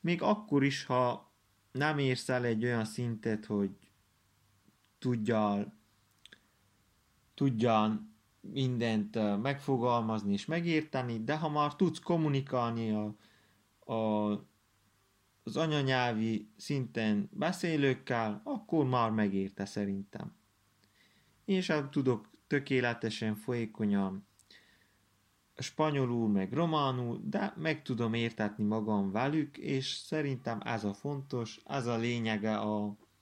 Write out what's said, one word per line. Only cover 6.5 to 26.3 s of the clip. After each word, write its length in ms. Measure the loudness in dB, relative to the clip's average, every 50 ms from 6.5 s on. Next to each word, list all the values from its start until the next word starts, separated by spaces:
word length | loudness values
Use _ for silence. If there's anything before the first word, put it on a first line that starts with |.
| _ _ _ _ _ _ _ _ _ _ _ _ _ _ _ _ _
tudjál 720 | 0 2 2 4 4 4 6 6 6 6 4 2 -2 -4 -10 -20 _ _ _ _ _
mindent, 760 | -18 -8 -4 -2 0 0 0 0 0 2 2 0 0 0 -2
ö, 200 | 0 0 2 0
megfogalmazni 960 | 0 0 -2 -2 -2 0 0 0 2 4 2 2 2 2 0 -2 -2 0 0
és 140 | 0 0 -2
megérteni, 760 | -2 -2 -2 0 2 0 0 0 0 -4 -4 -4 -2 -4 -4 -2
de 120 | -2 -2
ha 120 | -2 -2 0
már 280 | 2 2 2 2 2
tudsz 220 | 2 2 2 2 -2
kommunikálni 920 | -2 0 0 2 2 2 2 0 0 0 -2 0 0 0 -2 -2 0 0
a, 240 | 0 0 0 -4 -6 _ -18 -20 _ _ _ _ _ _ _ _ _ _ _ -4
a, 380 | -2 0 0 2 2 2 2 0 -2 -2 -6 _ _ _ _ _ _ _ _ _ _ _ _ _ _ _ _ _ _ _
az 140 | _ -6 -2
anyanyelvi 960 | -2 0 2 2 0 2 2 4 4 4 2 2 0 0 0 0 -2 -4 -8 _
szinten 720 | -18 -6 -4 -2 -2 -2 -4 -2 0 2 2 2 2 0 -4
beszélőkkel, 1080 | -4 -2 -2 -2 -2 0 -2 0 2 4 4 4 2 0 -2 -2 0 0 0 -2 -4 -6 -6
akkor 420 | -6 -6 -6 -4 0 0 2 2
már 240 | 4 4 4 4 4
megérte 540 | 4 2 2 2 2 0 -2 -2 -4 -8 -8
szerintem. 720 | -6 -4 -4 -2 -2 -4 -6 -8 _ -12 -12 -12 -12 -14 _ _ _ _ _ _ _ _ _ _ _ _ _ _ _ _ _ _ _ _ _ _
Én 160 | 0 2 2
sem 300 | 2 2 0 0 0 0
tudok 400 | 0 2 2 2 2 0 -2 -14 -20 _ _
tökéletesen, 880 | _ -2 -2 0 2 2 2 2 2 0 0 -2 -4 -4 -2 -2 -2 -2
folyékonyan 920 | -4 -4 -4 -2 -2 -2 -4 -4 -2 0 2 2 2 2 0 -2 -8 -12 _ _ _ _ _ -20 -20 _ _ _ _ _ _ _ _ _ _ _ _ _ _ _ _ _ _ _ -12
spanyolul, 680 | -12 -10 -2 0 0 2 2 0 0 0 0 0 2
meg 240 | 2